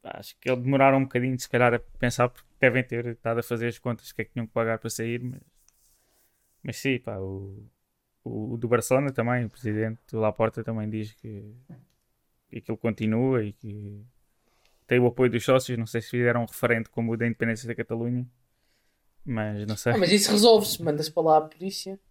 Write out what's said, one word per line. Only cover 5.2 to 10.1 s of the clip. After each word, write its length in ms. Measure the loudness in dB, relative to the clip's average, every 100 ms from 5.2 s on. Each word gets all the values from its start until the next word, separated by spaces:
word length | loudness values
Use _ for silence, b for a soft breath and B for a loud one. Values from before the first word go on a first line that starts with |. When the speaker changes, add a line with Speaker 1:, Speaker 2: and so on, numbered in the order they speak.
Speaker 1:
mas, 180 | -8 -12 _ _ _ _ _ _ _ _ _ _ _ _
mas 140 | -10 -4
sim, 220 | -2 -2
pá, 180 | -4 -8
o, 480 | -8 -10 -12 -16 -20 _ _ _ _ _
o, 300 | -10 -8 -6
o 40 | -6
do 100 | 2
Barcelona 440 | 2 4 2 2
também, 340 | -2 0 0 -2
o 40 |
presidente, 500 | -6 -4 -2 -2 -6 _